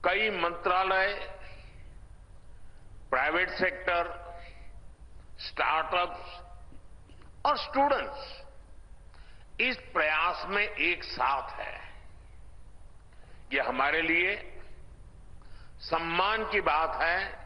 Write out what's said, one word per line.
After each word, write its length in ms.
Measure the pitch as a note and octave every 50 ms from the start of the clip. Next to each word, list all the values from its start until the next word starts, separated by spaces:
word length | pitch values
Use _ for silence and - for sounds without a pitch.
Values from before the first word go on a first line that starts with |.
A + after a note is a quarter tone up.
| -
कई 260 | F3 F#3 G3+ A3 A3
मंत्रालय, 840 | G3+ F3+ E3 E3+ E3+ - - F#3+ F3+ F#3 F#3+ F#3+ F#3+ F#3+ F#3+ G3+ G3+ - - - - - - - - - - - - - - - - - - - - - - - - - - - - - - - - - - - - - - -
प्राइवेट 400 | - B2+ C3+ D3+ D#3+ F3 F#3 F3
सेक्टर, 840 | - - F#3 F3+ F3+ - - F#3+ F3 E3+ E3+ F3+ - - - - - - - - - - - - - - - - - - - - - - - - - -
स्टार्टअप्स 1000 | - - - - C#3+ B2 D3 D#3+ D#3 - - F3+ F3 F3 - - - - - - - - - - - - - - - - - - - - - - - - - - -
और 120 | C#4+ D4 -
स्टूडेंट्स 840 | - - - C4+ C#4 C#4+ C#4 A#3+ - - - - - - - - - - - - - - - - - - - - - - - - - - - - - - - -
इस 160 | A3 B3+ B3
प्रयास 720 | - - - - F3 D#3 D3+ D#3 D#3 E3 F3+ E3+ - -
में 220 | - G3 G3+ G#3 G3+
एक 360 | - - D3+ E3+ F3 E3+ -
साथ 460 | - - - B2+ B2+ C#3 C3 - -
है। 440 | - - - - - - - - - - - - - - - - - - - - - - - - - - - - - - - - - - - - - - - -
ये 80 | C#3 C#3
हमारे 420 | - - C3 B2 C3+ C#3+ D3+ D#3+
लिए 580 | E3 D#3+ E3 E3+ F3 F#3+ G3+ - - - - - - - - - - - - - - - - - - - - - - - - - - - - -
सम्मान 640 | - - E3 D#3+ E3 E3 E3 F3 F#3 G3+ A3 A3 A3
की 160 | G#3+ G#3 G3+
बात 420 | F3 E3 D3 D#3 D#3+ D#3+ - -
है 420 | D#3+ E3 F3 F#3 G3 - - - -